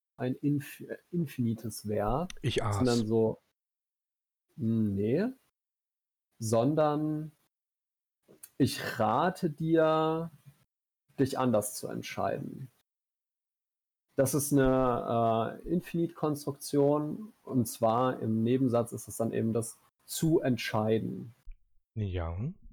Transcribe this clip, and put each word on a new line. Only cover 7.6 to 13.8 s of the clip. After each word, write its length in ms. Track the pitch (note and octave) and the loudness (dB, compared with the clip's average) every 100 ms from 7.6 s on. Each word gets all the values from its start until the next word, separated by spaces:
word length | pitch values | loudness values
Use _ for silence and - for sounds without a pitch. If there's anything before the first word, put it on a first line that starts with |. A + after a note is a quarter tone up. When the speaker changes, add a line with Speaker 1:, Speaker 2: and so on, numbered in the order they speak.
| _ _ _ _ _ _ _ - - - | _ _ _ _ _ _ _ -20 -8 0
Speaker 1:
ich 420 | C#3 - - - | 0 0 -6 0
rate 500 | G#2+ B2 F3 - E3+ | 2 2 2 0 -4
dir, 840 | - D#3+ E3 D#3 D#3 D#3+ D#3+ E3 - - - _ _ _ _ _ - | -2 2 4 4 4 2 0 -6 -12 -20 -20 _ _ _ _ _ 0
dich 180 | C3 - | 0 2
anders 360 | B2+ G#2+ G#2 - | 2 2 0 -6
zu 120 | - | -8
entscheiden. 840 | A#2 A2+ - G2 - - - C3+ _ _ _ _ _ _ _ _ _ _ _ | -8 -8 -4 -2 -2 -6 -12 -16 _ _ _ _ _ _ _ _ _ _ _